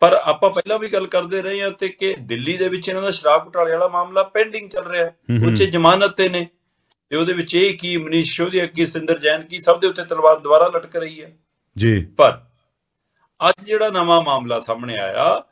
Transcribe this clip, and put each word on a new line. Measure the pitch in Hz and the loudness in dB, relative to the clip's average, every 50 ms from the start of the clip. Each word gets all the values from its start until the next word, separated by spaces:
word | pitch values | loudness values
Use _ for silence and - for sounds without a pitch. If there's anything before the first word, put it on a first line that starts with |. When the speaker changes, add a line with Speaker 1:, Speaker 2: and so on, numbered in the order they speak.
Speaker 1:
ਪਰ | 170 175 | 4 4
ਆਪਾਂ | 185 - - 160 143 - 202 190 | 4 4 2 0 0 2 2 0
ਪਹਿਲਾਂ | 190 185 - 196 214 214 | 0 0 -4 -2 -4 -4
ਵੀ | 220 208 | -4 -4
ਗੱਲ | 196 190 190 | -4 -4 -4
ਕਰਦੇ | 185 - 180 175 170 190 190 | -2 -4 -4 -4 -2 -6 -6
ਰਹੇ | 180 190 196 202 | -6 -6 -6 -4
ਹਾਂ | 196 196 | -6 -6
ਤੇ | 190 - 196 185 | -6 -6 -8 -8
ਕਿ | 185 - 196 190 190 - | -6 -4 -4 -4 -4 -6
ਦਿੱਲੀ | 120 101 117 120 127 156 180 | -8 -8 -8 -6 -4 -6 -4
ਦੇ | 180 185 185 | -2 -2 -4
ਵਿੱਚ | 180 180 175 196 | -4 -6 -6 -6
ਇਹਨਾਂ | 185 190 | -6 -4
ਦਾ | 196 196 | -4 -4
ਸ਼ਰਾਬ | - - - 151 151 160 160 | -6 -2 2 2 2 2 0
ਘੁਟਾਲੇ | - - 175 170 165 | -2 -2 -2 0 0
ਵਾਲਾ | 160 170 180 180 | 0 0 0 0
ਮਾਮਲਾ | 175 175 175 185 185 196 | 0 -2 -4 -2 0 -2
ਪੈਂਡਿੰਗ | 190 190 - 214 220 220 214 220 208 196 | 0 0 0 0 0 0 -2 -12 -12 -8
ਚੱਲ | 202 185 170 | -10 -10 -8
ਰਿਹਾ | 170 175 175 165 | -6 -4 -2 -2
ਹੈ, | 165 - _ _ - | -4 -4 _ _ -4
Speaker 2:
ਹੂੰ, | 120 117 | -2 0
ਹੂੰ। | 117 117 | 2 2
Speaker 1:
ਉਹ | 110 | 2
'ਚ | 208 | 2
ਜ਼ਮਾਨਤ | 196 190 165 170 165 165 185 196 202 196 | 0 2 2 2 4 4 4 4 2 0
ਤੇ | 196 - 185 180 | 2 0 0 0
ਨੇ | 180 175 170 170 _ _ _ _ _ _ _ _ _ _ _ - | 0 -4 -6 -6 _ _ _ _ _ _ _ _ _ _ _ -6
ਤੇ | 147 | -4
ਉਹਦੇ | 156 170 175 | -2 -2 -2
ਵਿੱਚ | 180 175 165 - 170 | -2 -4 -4 -2 2
ਇਹ | 175 190 202 185 165 | 2 2 2 0 -4
ਕੀ | 175 180 175 | -6 -6 -4
ਮਨੀਸ਼ | 165 156 156 160 165 156 127 | -4 -4 0 0 0 0 -2
ਸਿਸੋਦੀਆ | - - 170 185 185 180 175 | -2 -4 -4 -2 0 -2 -2
ਕੀ, | 165 - 160 165 | -2 -2 -2 -2
ਸਿੰਦਰ | 160 - 160 156 156 170 147 | -2 -2 -6 -2 -2 -2 0
ਜੈਨ | 147 151 156 160 | 2 0 0 0
ਕੀ, | 160 160 170 175 | -4 -10 -12 -2
ਸਭ | - 170 170 175 | 2 2 4 4
ਦੇ | 190 | 2
ਉੱਤੇ | 185 185 180 170 | -2 -2 -4 -8
ਤਲਵਾਰ | 165 156 160 156 156 156 156 | -6 -2 4 6 6 6 6
ਦੁਬਾਰਾ | 143 147 151 156 170 | 4 4 6 6 6
ਲਟਕ | 180 175 165 165 165 - | 4 0 -4 -6 -6 -8
ਰਹੀ | 170 160 156 160 156 | -8 -8 -8 -12 -18
ਹੈ। | 151 165 _ _ _ _ _ _ _ _ - 98 | -20 -20 _ _ _ _ _ _ _ _ -6 0
Speaker 2:
ਜੀ। | 110 117 107 98 85 - - | 0 2 2 0 -2 -4 2
Speaker 1:
ਪਰ | - 147 113 - - _ _ _ _ _ _ _ _ _ _ _ _ _ _ _ _ _ _ _ - 170 180 | 4 4 4 4 2 _ _ _ _ _ _ _ _ _ _ _ _ _ _ _ _ _ _ _ -4 -2 -2
ਅੱਜ | - - 196 | -2 -2 -6
ਜਿਹੜਾ | 208 214 214 214 214 | -6 -4 -2 -2 -2
ਨਵਾਂ | 190 180 170 170 170 165 | -2 -2 0 2 2 2
ਮਾਮਲਾ | 165 147 139 131 123 120 117 117 | 2 0 -4 -4 -4 -4 -6 -6
ਸਾਹਮਣੇ | - 113 113 117 120 123 113 104 | -4 -6 -8 -8 -6 -10 -8 -6
ਆਇਆ, | 98 95 101 117 143 175 - - - _ | -6 -6 -2 0 0 0 0 -2 -6 _